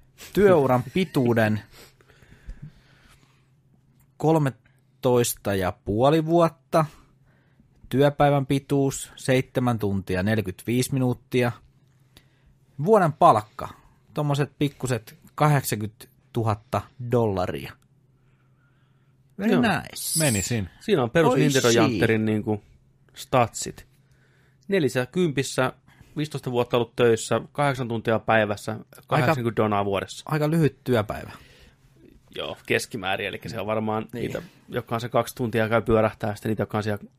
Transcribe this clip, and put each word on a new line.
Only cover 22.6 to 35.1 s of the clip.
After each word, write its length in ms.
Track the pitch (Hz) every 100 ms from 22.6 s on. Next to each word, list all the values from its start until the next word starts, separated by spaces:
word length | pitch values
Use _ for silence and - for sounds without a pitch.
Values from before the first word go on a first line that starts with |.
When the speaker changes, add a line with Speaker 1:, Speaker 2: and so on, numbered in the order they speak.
| - _ _ _ _ -
Speaker 2:
statsit. 720 | - 131 117 - - - - _ _ _ _ _ _ _ -
Nelisä 380 | 196 135 127 123
kympissä, 680 | 180 175 139 131 - 127 - _ _ - -
viisitoista 340 | 151 139 -
vuotta 260 | 120 120 123
ollut 180 | 117 -
töissä, 460 | 120 113 - 113 -
kahdeksan 360 | - 143 127 120
tuntia 320 | 117 117 110
päivässä, 520 | - 113 104 101 -
Speaker 1:
Aika 140 | 110 - - -
Speaker 2:
kahdeksankymmentä 480 | 143 131 147 117 110
donaa 220 | 107 101 101
vuodessa. 380 | 95 98 - -
Speaker 1:
aika 220 | 151 151
lyhyt 280 | 165 147 -
työpäivä. 480 | - 117 101 - - - - - - _ _ _ - - _ -
Speaker 2:
Joo, 220 | 76 - -
keskimäärin, 640 | 117 - 120 92 101 101
eli 120 | - -
se 120 | 110
on 80 | 98
varmaan 360 | 110 110 107 -
Speaker 1:
Niin. 80 | 120
Speaker 2:
niitä, 200 | - - - - -
jotka 260 | 123 - 117
on 60 |
se 80 |
kaksi 260 | 120